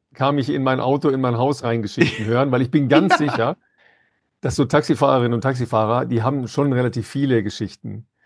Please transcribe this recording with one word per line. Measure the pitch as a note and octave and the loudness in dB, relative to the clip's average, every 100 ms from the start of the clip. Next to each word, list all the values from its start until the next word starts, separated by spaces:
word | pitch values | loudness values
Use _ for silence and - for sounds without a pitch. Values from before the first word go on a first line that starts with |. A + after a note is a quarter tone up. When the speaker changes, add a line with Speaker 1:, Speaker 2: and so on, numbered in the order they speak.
| _ | _
Speaker 1:
kam | - C3+ C#3+ | -2 0 0
ich | C3 | 0
in | D3 | 0
mein | C3 B2+ | 0 0
Auto, | B2 C#3+ D3+ | 0 0 0
in | C3 | 0
mein | B2+ A#2 | 0 0
Haus | C3+ C3 | 0 0
rein | A#2+ A#2 | -2 -2
Geschichten | G2+ - D#3 - G#2+ | -2 0 -2 -2 -2
Speaker 2:
<laughs> | |
Speaker 1:
hören, | A#2+ C#3 | 0 2
weil | B2+ | 0
ich | B2+ | 2
bin | D#3 C3 | 0 4
ganz | D3 F#3+ | 4 4
Speaker 2:
Ja. | F4 | 2
Speaker 1:
sicher, | D3 A2+ A#2+ - _ _ _ _ _ _ _ _ | 2 0 -2 -4 _ _ _ _ _ _ _ _
dass | C3+ - | -4 0
so | C3+ | 2
Taxifahrerinnen | D3 D3+ D3 C#3 C3 A#2+ | 2 2 2 4 4 2
und | A#2 | 0
Taxifahrer, | C3 B2+ A#2 A2 A2 B2 - | -2 -2 -2 0 2 0 0
die | A#2 | -2
haben | A#2+ C#3+ A#2+ | 0 -2 -4
schon | - C#3+ | -2 0
relativ | B2+ B2 A#2+ G#2+ | 0 -2 -4 -6
viele | C3+ C#3 A#2 | -4 0 0
Geschichten. | G2+ - G#2 - A2+ G#2 - _ | 0 -6 -10 -10 -14 -14 -16 _